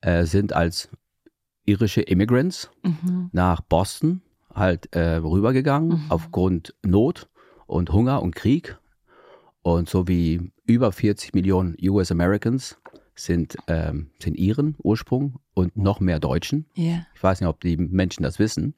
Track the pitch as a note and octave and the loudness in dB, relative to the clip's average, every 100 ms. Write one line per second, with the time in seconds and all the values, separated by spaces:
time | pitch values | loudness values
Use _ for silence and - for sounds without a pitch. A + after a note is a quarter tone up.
0 | G2 E2+ E2+ F#2+ G2+ - E2+ F2 - - | 2 2 4 2 2 2 0 -2 -12 -18
1 | _ _ _ _ _ _ - G2 A2 - | _ _ _ _ _ _ -2 2 2 0
2 | - F2+ G#2 B2 E3 - - _ F#3 D#3+ | 0 2 4 2 2 -4 -14 _ -4 -2
3 | F3 F3+ F3+ - F2+ E2 - E2 G2 - | -2 -4 -2 0 2 2 2 0 0 0
4 | D#3 F3+ _ _ _ - F#2+ E2+ - F2 | -2 -2 _ _ _ -2 0 0 -4 -2
5 | E2+ E2 D#2+ F2+ G#2+ C3 C#3 C#3 D#3+ E3 | 0 0 0 2 2 2 2 0 0 -2
6 | D3+ E2+ - - F#2 F2+ - - G2+ F#2 | 0 -4 -2 0 0 0 -4 -8 2 4
7 | B2+ - - _ _ _ _ - F2 F#2 | 4 0 -12 _ _ _ _ -4 0 2
8 | B2 C3+ F2 - G2+ C#3+ - - _ _ | 2 2 -2 -2 0 0 -2 -18 _ _
9 | _ _ - - _ _ - E2+ F2 F#2+ | _ _ -20 -20 _ _ 0 0 0 -2
10 | F2+ F2+ E2 E2 F2 _ - A#2 B2 F#2 | 0 0 0 -2 -4 _ 0 2 2 0
11 | G#2+ G2+ - - F#2+ F#2 F#2 E2 F#2 G2+ | -2 -2 -2 -2 2 2 0 -2 0 0
12 | F#2 E2+ F2 G#2 A2+ C3 - - - - | 0 0 2 2 0 -2 -6 -18 -20 -20
13 | _ - - F2 D#2 - - E2 D#2+ D2+ | _ -20 -2 -2 -2 -6 -4 -2 -2 -6
14 | D2+ _ - - F#2+ A2+ D3 D3+ - A2 | -10 _ -6 -2 -2 0 -2 -2 -2 -2
15 | - B2+ C#3+ B2 _ - F2+ - G2 G2+ | 0 -2 -2 -6 _ -2 -2 0 -2 0
16 | F#2 D#2+ D2 C#2+ - C#3+ D#3 - E3 E3+ | 0 0 0 -2 -2 -6 -6 -4 -2 -2
17 | E3+ _ F#2+ F#2 F2 D#2 F2+ E2 E2+ F#2 | -6 _ -2 0 -2 -2 -2 0 0 0
18 | F#2 - D2+ - G#2+ - F2+ | 0 -2 -6 0 -2 0 -6